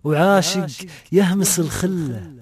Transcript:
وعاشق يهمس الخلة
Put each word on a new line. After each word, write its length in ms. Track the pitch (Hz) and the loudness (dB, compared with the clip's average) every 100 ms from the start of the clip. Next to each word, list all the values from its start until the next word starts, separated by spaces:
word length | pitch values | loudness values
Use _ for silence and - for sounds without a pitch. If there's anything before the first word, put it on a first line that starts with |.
وعاشق 640 | 147 147 185 196 180 190 185 - 185 - - | -2 2 4 4 2 -2 -4 -10 -16 -18 0
يهمس 480 | 175 190 196 185 - | 2 4 2 0 0
الخلة 720 | 160 113 180 185 147 113 85 131 | -2 -2 -4 -2 -4 -8 -12 -18